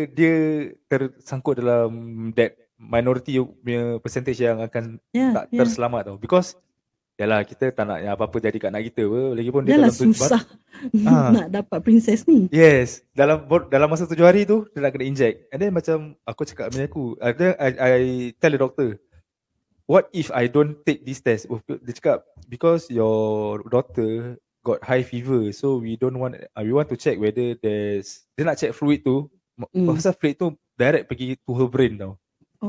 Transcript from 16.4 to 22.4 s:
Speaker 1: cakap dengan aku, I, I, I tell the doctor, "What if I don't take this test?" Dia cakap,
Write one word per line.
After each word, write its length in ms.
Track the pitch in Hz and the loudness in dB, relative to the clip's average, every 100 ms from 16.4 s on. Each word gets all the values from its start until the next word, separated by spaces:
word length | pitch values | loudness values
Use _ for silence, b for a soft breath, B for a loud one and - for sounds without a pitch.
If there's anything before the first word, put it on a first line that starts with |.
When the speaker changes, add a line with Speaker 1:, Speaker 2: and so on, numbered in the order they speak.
Speaker 1:
cakap 240 | 151 - 101 | -10 -8 -8
dengan 240 | 131 143 | -6 -6
aku, 240 | 156 123 - | -6 -8 -4
I, 140 | 120 120 180 - | -4 0 0 0
I, 140 | 135 | -2
I 300 | 127 127 127 127 123 123 - | 0 2 4 2 -2 -8 0
tell 160 | 165 | 0
the 80 | 139 | 2
doctor, 400 | 131 - 131 101 _ _ _ _ _ _ _ _ - | 0 -2 -4 -4 _ _ _ _ _ _ _ _ 2
"What 260 | 180 - | 2 2
if 160 | 180 143 | -4 -4
I 180 | 127 120 | -2 0
don't 280 | 147 147 151 | 2 0 -2
take 220 | - 143 | -4 -4
this 180 | 127 135 | -8 -4
test?" 260 | - 110 - 110 - | -2 -2 -4 -12 -10
Dia 240 | - 120 | -12 -12
cakap, 240 | - 156 127 - - | -4 -2 -2 -4 -20